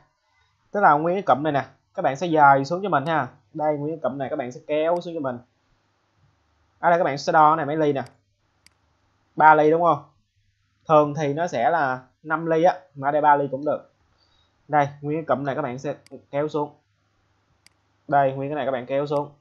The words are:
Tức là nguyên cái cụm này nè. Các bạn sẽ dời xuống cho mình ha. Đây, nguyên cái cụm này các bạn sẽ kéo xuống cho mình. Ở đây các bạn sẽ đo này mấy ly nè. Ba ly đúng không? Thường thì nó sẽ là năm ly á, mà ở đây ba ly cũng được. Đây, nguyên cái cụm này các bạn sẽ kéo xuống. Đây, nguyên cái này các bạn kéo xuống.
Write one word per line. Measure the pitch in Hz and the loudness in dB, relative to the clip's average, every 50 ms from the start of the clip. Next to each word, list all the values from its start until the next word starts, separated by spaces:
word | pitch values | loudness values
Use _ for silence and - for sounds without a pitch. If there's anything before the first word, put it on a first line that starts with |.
| _ _ _ _ _ _ _ _ _ _ _ _ _ _ | _ _ _ _ _ _ _ _ _ _ _ _ _ _
Tức | - 208 | -4 2
là | 202 175 147 | 4 4 4
nguyên | 143 156 170 175 | 4 2 -2 -4
cái | 202 190 - 127 | -2 0 0 0
cụm | 127 147 | 0 0
này | 160 143 | -2 -2
nè. | 139 120 - _ _ _ _ - | -2 -4 -6 _ _ _ _ -10
Các | - | -4
bạn | 180 143 131 | -4 -4 -4
sẽ | 135 185 175 | -4 -4 -2
dời | 156 156 147 139 139 139 139 | 2 4 6 6 6 4 2
xuống | 139 170 180 196 | -2 -6 -6 -4
cho | 202 | -2
mình | 165 143 131 | -2 -2 -2
ha. | 160 165 151 131 120 - _ _ _ - | -2 -4 -4 -4 -6 -10 _ _ _ -10
Đây, | 156 151 156 151 143 | -6 -4 -4 -4 -4
nguyên | 143 151 165 156 | -4 -8 -8 -6
cái | - 127 | -6 -6
cụm | 127 139 | -6 -6
này | 135 123 | -8 -8
các | - | -6
bạn | 147 127 123 | -8 -8 -8
sẽ | 123 156 - - | -10 -14 -10 -6
kéo | 147 151 156 165 170 175 | -4 -2 0 0 -2 -2
xuống | 175 180 165 | -4 -8 -10
cho | 165 | -8
mình. | 143 131 123 120 - _ _ _ _ _ _ _ _ _ _ _ _ _ _ _ _ _ _ _ _ _ _ _ _ _ _ _ | -8 -8 -8 -10 -14 _ _ _ _ _ _ _ _ _ _ _ _ _ _ _ _ _ _ _ _ _ _ _ _ _ _ _
Ở | - 165 | 0 2
đây | 175 170 | 2 2
các | 175 | 2
bạn | 156 135 143 | -2 -4 -4
sẽ | - - | -4 0
đo | 165 160 151 151 156 | 4 4 6 6 4
này | 165 156 | 2 -2
mấy | 135 151 160 | -4 -2 -2
ly | 156 147 143 | 0 0 -2
nè. | 135 120 - _ _ _ _ _ _ _ _ _ _ _ _ _ _ _ _ _ _ _ _ _ _ _ _ - | -2 -6 -10 _ _ _ _ _ _ _ _ _ _ _ _ _ _ _ _ _ _ _ _ _ _ _ _ -2
Ba | 156 147 156 156 | 4 6 6 8
ly | 151 151 151 | 8 6 4
đúng | 156 165 | 4 4
không? | 175 170 151 143 - _ _ _ _ _ _ _ _ _ _ _ _ _ _ _ _ - | 4 2 2 0 -2 _ _ _ _ _ _ _ _ _ _ _ _ _ _ _ _ 4
Thường | 160 151 151 147 143 | 4 4 4 4 0
thì | 151 156 143 143 | -4 -4 -2 -2
nó | 151 170 180 | -2 -4 -4
sẽ | 160 123 117 143 | -2 0 0 0
là | 165 165 147 131 127 127 127 _ _ _ - | 2 0 0 0 -2 -4 -8 _ _ _ -8
năm | 156 160 156 165 | -6 -6 -4 -2
ly | 165 160 160 165 | 0 0 2 2
á, | 180 - - - _ - | 2 2 0 -6 _ -14
mà | 139 135 139 | -8 -4 -2
ở | |
đây | 147 151 | 0 2
ba | 147 151 143 | 4 4 4
ly | 143 143 135 | 4 2 -2
cũng | 135 135 147 | -6 -6 -4
được. | 151 131 110 - _ _ _ _ _ _ _ _ _ _ _ _ _ _ _ _ - | -4 -4 -4 -6 _ _ _ _ _ _ _ _ _ _ _ _ _ _ _ _ -4
Đây, | 143 147 143 139 143 - | 0 0 0 0 -4 -10
nguyên | 143 147 147 165 156 | -8 -6 -6 -6 -2
cái | 151 135 | -2 -2
cụm | 123 139 | -2 -2
này | 143 127 | -6 -6
các | 135 | -6
bạn | 151 127 123 131 | -6 -8 -8 -8
sẽ | 143 151 135 - _ - - 127 _ _ | -8 -10 -10 -10 _ -20 -20 -20 _ _
kéo | - 139 147 151 | -6 -6 -4 -4
xuống. | 147 151 147 147 - _ _ _ _ _ _ _ _ _ _ _ _ _ _ _ _ _ _ _ _ _ _ _ _ _ _ - | -4 -4 -6 -6 -8 _ _ _ _ _ _ _ _ _ _ _ _ _ _ _ _ _ _ _ _ _ _ _ _ _ _ -2
Đây, | 139 143 139 135 135 | 0 2 2 2 0
nguyên | 135 135 139 | -4 -8 -8
cái | 151 | -6
này | 151 131 | -6 -6
các | 127 | -4
bạn | 135 123 123 | -4 -6 -6
kéo | 123 135 139 147 143 | -4 -4 -4 -4 -2
xuống. | 147 143 147 147 - _ | -4 -6 -6 -6 -12 _